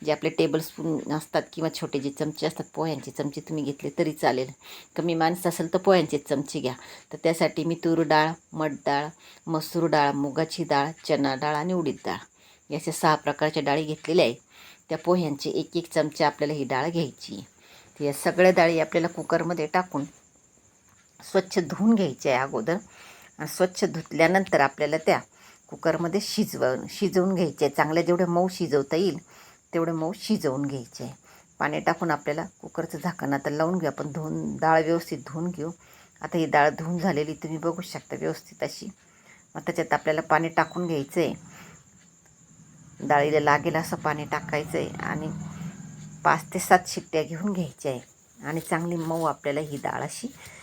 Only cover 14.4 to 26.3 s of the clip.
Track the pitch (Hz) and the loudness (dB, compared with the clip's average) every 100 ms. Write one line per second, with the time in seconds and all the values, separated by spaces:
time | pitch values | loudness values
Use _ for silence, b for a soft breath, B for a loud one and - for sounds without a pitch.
14.4 | _ B B B - 156 - 180 160 139 | _ B B B -8 -2 2 2 2 -2
15.4 | 151 - 165 170 165 165 151 - 151 143 | -4 -4 -4 -6 -2 0 0 2 0 2
16.4 | 147 151 131 131 151 170 143 - - 98 | -2 -2 -2 -2 0 0 -2 -6 -14 -14
17.4 | - _ b b b - 147 139 180 170 | -14 _ b b b -6 -4 -2 0 6
18.4 | 185 180 170 165 156 170 170 170 143 170 | 6 8 6 4 2 2 0 -2 0 0
19.4 | 165 170 151 180 185 - - - _ _ | 0 -2 0 0 0 -4 -6 -10 _ _
20.4 | _ _ _ _ _ _ _ - - 196 | _ _ _ _ _ _ _ -20 -2 0
21.4 | - - 165 180 214 226 180 123 147 127 | 0 -2 -2 2 4 4 2 0 0 2
22.4 | 135 131 110 180 - B B B B - | 0 -2 -2 -2 -4 B B B B -12
23.4 | 151 - 185 - 185 160 - 147 165 185 | -6 0 0 2 -2 -2 -4 4 6 4
24.4 | 190 160 135 - 147 156 180 147 - b | 4 4 4 2 -2 0 2 2 0 b
25.4 | b b - 147 165 156 170 185 208 | b b -18 -4 0 0 0 -2 -2